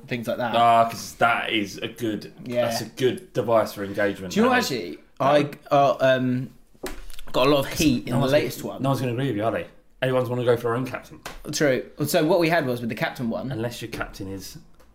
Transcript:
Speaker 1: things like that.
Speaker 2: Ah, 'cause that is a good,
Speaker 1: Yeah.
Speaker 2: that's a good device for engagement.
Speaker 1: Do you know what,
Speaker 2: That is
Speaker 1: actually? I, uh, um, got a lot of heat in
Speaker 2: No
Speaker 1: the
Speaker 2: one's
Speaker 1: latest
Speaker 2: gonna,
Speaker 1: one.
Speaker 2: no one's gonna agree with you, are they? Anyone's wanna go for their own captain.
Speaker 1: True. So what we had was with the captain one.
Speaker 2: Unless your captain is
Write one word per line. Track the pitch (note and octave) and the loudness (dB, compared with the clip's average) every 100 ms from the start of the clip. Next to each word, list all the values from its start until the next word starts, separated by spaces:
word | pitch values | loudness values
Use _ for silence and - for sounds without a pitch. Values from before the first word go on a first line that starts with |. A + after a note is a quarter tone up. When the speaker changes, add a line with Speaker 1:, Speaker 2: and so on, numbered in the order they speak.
| - | -8
Speaker 1:
things | B2 A#2 | -6 -4
like | - | -2
that. | A#2+ A2+ | 0 4
Speaker 2:
Ah, | A#2 A#2 A#2 | 6 6 4
'cause | A2+ - - | 0 -10 0
that | A#2 A2 - | 2 2 0
is | A2 G2 - | -2 -2 -6
a | A#2 | -10
good, | - A#2 G2+ - - - | -6 -4 -4 -8 -14 -6
Speaker 1:
Yeah. | A#2+ A#2 | -2 0
Speaker 2:
that's | A2+ | -2
a | A2+ | -6
good | - B2+ - - | -2 0 0 -4
device | B2+ A#2 A2+ G#2 | -4 2 2 2
for | - | -4
engagement. | G2 G#2 G#2 F#2 F#2+ | -6 -2 -2 -2 -2
Speaker 1:
Do | F#3 | 2
you | A#3+ | 4
know | |
what, | B3+ - | 2 0
Speaker 2:
That | |
is | B2+ F2 | -4 -6
Speaker 1:
actually? | - - - | -12 -16 -2
I, | C3 D3 C#3+ - - | 2 4 2 -6 0
uh, | C#3+ C#3 - | 4 4 4
um, | C3 C3 B2+ B2+ C3 - _ - - - - - - | 4 4 2 -2 -4 -12 _ -12 -10 -10 -8 -8 -2
got | - C3 | 2 4
a | |
lot | D3 - | 4 0
of | |
heat | - D#3 A#2+ - | 2 2 2 0
in | |
Speaker 2:
No | B2+ | 0
Speaker 1:
the | |
Speaker 2:
one's | C3+ | 2
Speaker 1:
latest | D3 B2+ - | 2 0 -4
Speaker 2:
gonna, | A2 F2+ | -10 -4
Speaker 1:
one. | |
Speaker 2:
no | C3+ | 0
one's | B2+ | 0
gonna | B2+ | -2
agree | A#2 C#3 | -2 -2
with | G#2 | 0
you, | |
are | A2+ | -2
they? | G2+ E2+ - _ _ | -2 -6 -14 _ _
Anyone's | C3 B2+ A#2+ | 0 2 0
wanna | B2 A#2+ | 0 2
go | A#2 | 2
for | |
their | A#2 A#2+ | 2 -2
own | B2+ | -4
captain. | - - - - - - | -8 -12 -16 -16 -14 -10
Speaker 1:
True. | D3 D3 B2 - - D3 | 0 2 2 -2 -6 0
So | F3 D#3 | 2 4
what | F3+ | 4
we | E3 | 4
had | E3+ C3+ | 2 0
was | A#2+ | -2
with | A#2 | -4
the | B2 | -4
captain | D#3+ - A#2+ | -6 -4 -4
one. | F#2 A#2+ | -4 -6
Speaker 2:
Unless | A2 A#2 - | -6 -6 -8
your | A2+ | -10
captain | A#2+ A#2 - F#2+ | -8 -8 -10 -10
is | F#2+ - - - - - | -10 -12 -18 -20 -20 -20